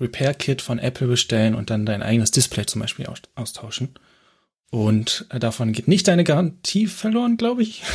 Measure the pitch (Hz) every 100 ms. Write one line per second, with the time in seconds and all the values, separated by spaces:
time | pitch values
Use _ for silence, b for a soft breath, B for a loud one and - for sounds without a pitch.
0 | 123 - 139 143 - 131 - 120 123 -
1 | 127 123 - 113 110 113 107 110 107 101
2 | 107 113 110 - - - 104 107 107 -
3 | - - - - 113 - 107 - 127 -
4 | b b b b b b _ 117 107 107
5 | 110 - - 123 113 - 113 110 - 190
6 | - 175 160 151 175 - - 196 214 -
7 | 214 226 240 233 233 247 220 - -